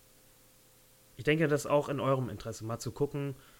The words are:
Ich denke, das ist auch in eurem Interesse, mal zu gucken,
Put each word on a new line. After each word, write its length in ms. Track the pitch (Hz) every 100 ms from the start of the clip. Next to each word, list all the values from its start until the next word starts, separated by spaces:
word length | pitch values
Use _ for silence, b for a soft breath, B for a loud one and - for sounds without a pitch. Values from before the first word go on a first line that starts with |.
| - - - - - - - - - - - -
Ich 100 | 127
denke, 220 | 156 165
das 180 | 147 -
ist 20 |
auch 220 | 147 143
in 100 | 143
eurem 280 | 120 135 123
Interesse, 360 | 104 113 107 110
mal 140 | 113
zu 120 | -
gucken, 440 | - 143 143 143 135 B B